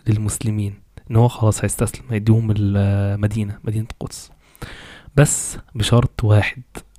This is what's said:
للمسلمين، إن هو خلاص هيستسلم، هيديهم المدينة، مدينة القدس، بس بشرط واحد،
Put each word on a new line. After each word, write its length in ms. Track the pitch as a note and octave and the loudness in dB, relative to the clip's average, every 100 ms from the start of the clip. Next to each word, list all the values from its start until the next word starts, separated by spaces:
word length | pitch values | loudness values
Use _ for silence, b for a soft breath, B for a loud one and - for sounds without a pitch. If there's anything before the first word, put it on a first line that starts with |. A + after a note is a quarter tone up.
| - | -2
للمسلمين، 680 | G#2+ G#2+ - A2 G#2+ G2+ G2+ _ - - | -2 -2 -4 -4 -2 -4 -8 _ -20 -2
إن 40 | A2+ | 2
هو 120 | A#2+ | 2
خلاص 360 | - G#2+ G2+ | 2 0 0
هيستسلم، 420 | G#2 - A2 - - | -4 -2 -4 -4 -6
هيديهم 440 | A2 G#2+ A2+ A2+ G#2 | -2 2 2 2 0
المدينة، 1040 | G2+ G2+ G2 G2+ G2+ G2+ G#2 G#2+ G2+ G#2 | 0 2 2 0 0 -2 -2 -2 -6 -6
مدينة 240 | - A2 A2 | -6 -6 -8
القدس، 400 | - - - - - B B B B B B B - | -10 -12 -12 -20 -20 B B B B B B B 2
بس 420 | D3 - - - - - | 2 2 -6 -12 -12 -4
بشرط 480 | G2+ A#2+ - - | 2 4 2 0
واحد، 400 | G#2+ G#2+ - - - - - | 4 4 2 -6 -16 -20 -20